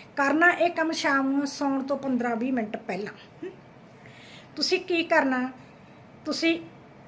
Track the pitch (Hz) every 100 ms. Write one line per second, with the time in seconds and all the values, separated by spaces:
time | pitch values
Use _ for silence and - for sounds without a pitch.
0 | - - 277 302 349 349 339 339 320 320
1 | 320 277 269 277 285 - 277 269 269 277
2 | 277 247 240 226 262 254 214 220 - 185
3 | 208 - - - 370 - - - - -
4 | - - - - - - 294 370 359 339
5 | 330 320 269 254 262 - - - - -
6 | - - - 294 330 330 - - - -